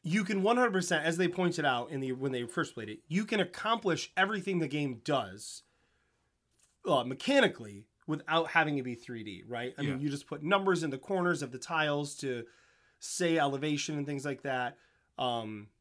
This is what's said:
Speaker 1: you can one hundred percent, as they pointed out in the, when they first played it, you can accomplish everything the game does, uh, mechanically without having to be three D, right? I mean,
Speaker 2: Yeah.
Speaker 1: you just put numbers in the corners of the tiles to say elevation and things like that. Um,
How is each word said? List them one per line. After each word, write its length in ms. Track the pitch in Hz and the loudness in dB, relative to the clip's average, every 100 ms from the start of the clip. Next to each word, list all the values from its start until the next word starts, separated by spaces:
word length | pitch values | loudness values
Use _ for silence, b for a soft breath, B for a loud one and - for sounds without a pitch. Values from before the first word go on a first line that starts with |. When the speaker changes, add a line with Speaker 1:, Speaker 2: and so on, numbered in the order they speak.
Speaker 1:
you 200 | 165 196 | 0 0
can 200 | 196 202 | 2 2
one 140 | 196 240 | 4 4
hundred 160 | 247 | 4
percent, 320 | 190 180 165 160 | 2 2 2 2
as 120 | 165 | 2
they 100 | 180 | 0
pointed 380 | 180 175 175 147 | 4 2 4 2
out 240 | 120 120 | 2 -2
in 100 | 139 | -4
the, 120 | 131 | -4
when 200 | 127 135 | -2 -2
they 120 | 127 | -2
first 300 | 120 - 156 | -2 -4 -4
played 160 | - 107 | -6 -10
it, 100 | 107 _ | -12 _
you 180 | 170 214 | -2 0
can 140 | 214 | 0
accomplish 720 | 180 - 214 226 208 156 - - | 0 -2 0 2 2 0 0 0
everything 440 | 196 214 185 180 | 2 2 0 0
the 80 | 156 | 0
game 340 | 147 143 117 | 0 -2 -4
does, 600 | - 139 101 95 - - _ _ _ _ _ _ _ _ _ _ _ _ - | 0 0 0 -10 -14 -14 _ _ _ _ _ _ _ _ _ _ _ _ 2
uh, 160 | 139 | 2
mechanically 840 | 120 131 - 277 226 - 107 101 - _ - | 2 -4 4 6 6 2 -12 -14 -20 _ -6
without 440 | 151 - 160 165 | -4 2 2 4
having 280 | 170 156 147 | 2 4 0
to 60 | |
be 120 | 127 117 | -2 -8
three 280 | - 117 | -8 -10
D, 200 | 107 90 98 | -8 -12 -8
right? 260 | 120 123 - | -6 -6 -4
I 40 | |
mean, 100 | 147 | -2
Speaker 2:
Yeah. 60 | 131 | 0
Speaker 1:
you 120 | 143 | -2
just 180 | 143 - | -4 -8
put 160 | 143 | -6
numbers 400 | 151 196 190 175 | 2 2 4 2
in 60 | 156 | 0
the 60 | 135 | -4
corners 440 | - 190 175 160 | -2 0 2 0
of 100 | 139 | -4
the 60 | 127 | -8
tiles 580 | - 160 151 147 143 - | -4 0 2 0 -2 -6
to 280 | 139 123 117 b b b b b | -4 -4 -8 b b b b b
say 380 | - - 175 165 | -8 -2 2 4
elevation 600 | 143 139 151 147 - 147 | 4 2 0 -2 -2 -4
and 80 | 143 | -4
things 180 | 143 143 | -4 -4
like 180 | 131 | -6
that. 340 | 139 127 123 127 b b b - | -2 -2 -2 -6 b b b -4
Um, 500 | 127 117 110 107 107 _ | -2 -2 -4 -8 -12 _